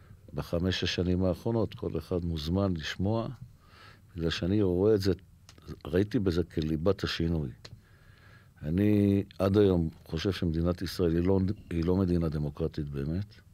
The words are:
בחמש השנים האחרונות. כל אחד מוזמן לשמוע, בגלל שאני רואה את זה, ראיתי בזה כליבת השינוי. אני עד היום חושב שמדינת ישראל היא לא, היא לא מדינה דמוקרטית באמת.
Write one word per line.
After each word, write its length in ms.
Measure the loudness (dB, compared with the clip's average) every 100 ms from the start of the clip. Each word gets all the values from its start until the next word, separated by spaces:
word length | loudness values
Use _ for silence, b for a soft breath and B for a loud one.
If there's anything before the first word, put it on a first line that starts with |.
| b b b
בחמש 500 | -10 -4 -2 0 0
השנים 400 | -2 0 0 2
האחרונות. 500 | 0 0 -2 -2 -2
כל 240 | -4 -6 -6
אחד 280 | -4 -4 -2
מוזמן 480 | -4 -2 0 0
לשמוע, 540 | -2 -6 -4 -2 -2 -4 -10 -16 -20 b b b b b -4
בגלל 140 | -4
שאני 320 | -2 0 2
רואה 340 | 2 4 4 4
את 60 |
זה, 120 | 2 -2 -4 -20 -20 -20 -18 -14 -2
ראיתי 340 | 0 2 0
בזה 240 | 0 0
כליבת 600 | -2 -2 -2 0 0 0
השינוי. 460 | -2 -2 -2 -2 -4 -10 -18 -20 b b b b b b b b
אני 640 | -2 2 4 4 4 2 0 0
עד 180 | 2 6
היום 320 | 6 4 0 -4 -8
חושב 260 | -4 -2
שמדינת 500 | -2 -2 0 0 -2
ישראל 340 | -4 -2 0 2
היא 80 | 2
לא, 120 | 2 0 -4 -6
היא 160 | -2 0
לא 100 | 2
מדינה 340 | 2 2 0
דמוקרטית 600 | -2 -4 -4 -6 -6 -8
באמת. 440 | -6 -4 -6 -8 -14 -20